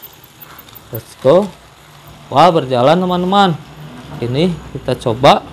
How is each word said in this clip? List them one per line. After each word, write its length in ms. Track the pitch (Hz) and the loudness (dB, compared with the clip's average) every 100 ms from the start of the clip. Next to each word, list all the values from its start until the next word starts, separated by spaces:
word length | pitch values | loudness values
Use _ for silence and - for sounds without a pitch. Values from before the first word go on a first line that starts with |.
| - - - - - - - - - | -20 -20 -20 -20 -20 -20 -20 -20 -16
Let's 240 | 117 - - | -16 -16 -4
go. 320 | 131 175 196 - - _ - - - - - | 2 2 0 -10 -20 _ -20 -20 -20 -20 -4
Wah, 240 | 127 175 | 2 4
berjalan, 400 | 165 131 123 131 | 2 0 0 2
teman-teman. 640 | 175 180 180 180 202 190 147 - - - - - - | 2 0 -2 0 2 2 -2 -10 -20 -20 -20 -18 -10
Ini 320 | 120 135 180 160 - 139 | -6 -2 -2 -4 -12 -10
kita 160 | - 131 | -8 -6
coba 440 | 131 113 143 202 - | -4 0 2 2 -2